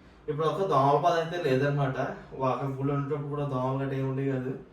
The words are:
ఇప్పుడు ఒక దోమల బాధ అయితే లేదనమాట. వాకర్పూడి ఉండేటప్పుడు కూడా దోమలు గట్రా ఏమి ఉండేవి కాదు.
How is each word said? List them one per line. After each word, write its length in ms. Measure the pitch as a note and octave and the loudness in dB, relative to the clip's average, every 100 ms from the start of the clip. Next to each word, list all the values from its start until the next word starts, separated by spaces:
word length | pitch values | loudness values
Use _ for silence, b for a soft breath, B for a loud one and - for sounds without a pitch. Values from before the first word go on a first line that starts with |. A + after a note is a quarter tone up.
| B B - | B B -6
ఇప్పుడు 180 | C#3+ D#3 | -2 0
ఒక 200 | D3 F#3+ | 0 2
దోమల 280 | D3 C3+ - | 4 6 6
బాధ 180 | F3 E3 | 4 2
అయితే 180 | D#3+ F3 | 0 -2
లేదనమాట. 560 | D#3 B2+ C#3+ C#3+ C3+ - - - - | 2 2 2 2 0 -2 -4 -6 -12
వాకర్పూడి 580 | - C3 B2+ C#3 B2+ C#3 | -4 -2 0 -4 -2 0
ఉండేటప్పుడు 380 | C#3+ C#3 D3 C#3+ | 0 -2 -4 -4
కూడా 160 | C#3+ C#3+ | -4 -4
దోమలు 380 | B2+ C3 C3+ | -2 -2 -2
గట్రా 140 | C3+ C3+ | -2 -2
ఏమి 120 | C3+ | -2
ఉండేవి 220 | C3 C#3 | -2 -2
కాదు. 220 | C3 B2+ - - | -2 -4 -8 -12